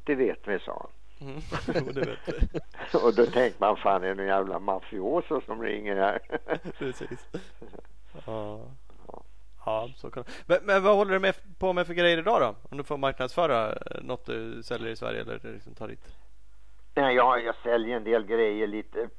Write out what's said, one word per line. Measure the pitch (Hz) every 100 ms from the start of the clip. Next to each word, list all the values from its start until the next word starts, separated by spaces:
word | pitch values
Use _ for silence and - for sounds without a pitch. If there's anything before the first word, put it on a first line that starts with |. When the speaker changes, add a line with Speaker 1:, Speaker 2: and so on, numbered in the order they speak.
Speaker 1:
det | - 139
vet | 120 80 -
vi, | 95
sa | - -
han. | - - - - 139
Speaker 2:
Mm. | 139 - 160 -
<laughs> | 175 131
Jo, |
det | 135
vet | 127 117 -
vi. | 160 - 165 - - - -
Speaker 1:
<laughs> | 117
Och | 107
då | 117
tänker | 123 123 -
man, | 98 104
"Fan, | 101 98
är | 92 98
det |
en | 98
jävla | 98 95 87
mafioso | 101 95 - 107 95 165 - 143
som | - 113
ringer | 113 104 104 98
här?" | 98 - - - -
<laughs> | - 175 -
Speaker 2:
Precis. | 135 127 - 123 - 180 185 - 113 - - - - - -
Ja. | 110 104 107 120 131 - - - - - - - - -
Ja, | 110 120 131
så | -
kan | -
det. | 123 - -
Men, | 180 202
men | 196
vad | 196 202
håller | 202
du | 190
med, | 190 185 - 180
på | 185
med | 180 170
för |
grejer | 175 175 165
idag | 170 233
då? | 123 104 -
Om | 139
du |
får | 139 147
marknadsföra, | 135 131 127 - 165 120 110
eh, | - 50 -
något | - 127 -
du | 117 113 117
säljer | 113 117 113
i | 113
Sverige | 117 113
eller | 113 113
liksom | 113 110 120 117
tar | 110
hit? | 113 - - - - - - - - - -
Speaker 1:
Nej, | 135 127
ja, | 123 123
jag | 117 113
säljer | 120 117 113 120
en |
del | 107 113 104
grejer, | 113 110 104 107
lite | 107 104 101 113